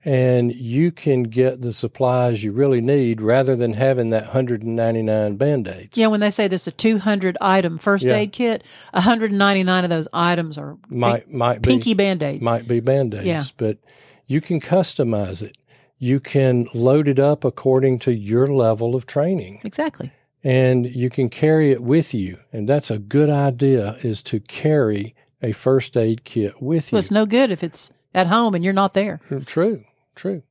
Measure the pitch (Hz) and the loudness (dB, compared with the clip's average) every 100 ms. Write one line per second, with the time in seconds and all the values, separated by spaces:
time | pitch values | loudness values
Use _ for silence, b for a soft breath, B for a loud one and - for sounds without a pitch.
0 | - 131 127 123 120 117 120 123 170 170 | 0 2 4 2 2 -2 -4 0 0 0
1 | - 131 117 113 127 127 123 107 120 - | 0 0 0 2 0 0 -6 -6 -8 -2
2 | 131 123 123 113 107 104 139 127 117 143 | 0 2 0 0 -4 0 2 2 2 2
3 | 120 110 107 127 135 127 120 110 135 127 | 2 0 2 2 2 0 0 0 0 2
4 | 113 110 110 131 127 117 113 113 113 113 | 0 -2 -2 -2 -2 -4 -4 -2 0 0
5 | 110 107 107 101 143 147 98 95 - - | 0 0 -2 0 0 0 -4 -10 -10 0
6 | 220 214 208 - 202 180 - - 226 220 | 0 2 0 0 -2 -2 -6 -2 0 0
7 | 190 202 185 175 196 190 175 165 - 202 | 0 0 -2 -2 2 2 0 -2 0 0
8 | 127 214 208 - 240 220 B B B 190 | 2 0 0 -2 -2 -2 B B B 0
9 | 185 233 220 202 202 196 185 185 180 165 | 2 2 0 2 2 4 2 2 0 -2
10 | 156 - 170 175 165 147 143 - _ 123 | -2 0 0 0 -4 -8 -14 -16 _ 0
11 | 120 117 - 139 120 117 117 262 - 202 | 2 0 -4 -2 0 0 2 2 2 2
12 | 202 185 147 143 117 117 117 120 120 139 | 2 0 -4 -2 -2 -2 0 -2 2 2
13 | 127 104 98 165 135 _ 110 107 _ b | 0 -2 -4 -4 -4 _ -4 -4 _ b
14 | b b b 139 - 170 - 180 180 - | b b b -4 -2 -6 0 0 0 -2
15 | 123 110 98 95 107 _ b b b b | -2 0 -4 -8 -12 _ b b b b
16 | 127 135 - 143 131 123 117 117 123 143 | -2 -2 0 2 4 2 0 0 4 4
17 | 147 139 139 147 131 - 135 131 135 123 | 2 2 2 2 -2 -2 2 2 2 0
18 | 127 117 101 117 135 139 113 110 117 127 | 0 -2 0 2 2 2 2 2 -2 -4
19 | 120 147 160 190 95 101 214 - 302 - | -4 -2 0 -2 -6 -12 -12 -6 -6 -6
20 | 135 _ _ _ 143 127 131 127 123 127 | -16 _ _ _ 0 2 4 2 0 -4
21 | 123 - 127 - 156 160 151 127 120 156 | -4 -2 -4 0 2 4 4 2 2 0
22 | 160 117 95 90 _ 113 107 143 - 107 | 0 -4 -6 -10 _ -8 -2 -2 0 -8
23 | 101 139 151 143 139 120 135 131 101 110 | -2 0 2 2 0 0 2 2 0 -6
24 | 120 107 - 110 - - 156 151 117 104 | -6 -6 -6 -8 -8 -6 0 2 2 -2
25 | 107 _ _ _ 120 107 131 135 - 123 | -6 _ _ _ -8 -4 0 0 0 -2
26 | 110 113 - - 101 - 131 165 - 220 | 0 -2 -4 -4 -4 -4 -4 -4 0 -2
27 | 180 202 214 233 262 180 170 - - _ | 0 0 2 2 0 -2 -6 -8 -12 _
28 | _ 185 180 214 233 185 180 196 196 - | _ -2 2 2 2 0 0 0 0 0
29 | 202 156 _ 139 135 - 190 196 _ _ | -2 -6 _ -10 -6 -2 0 -2 _ _
30 | _ - 190 190 - | _ -10 -8 -8 -10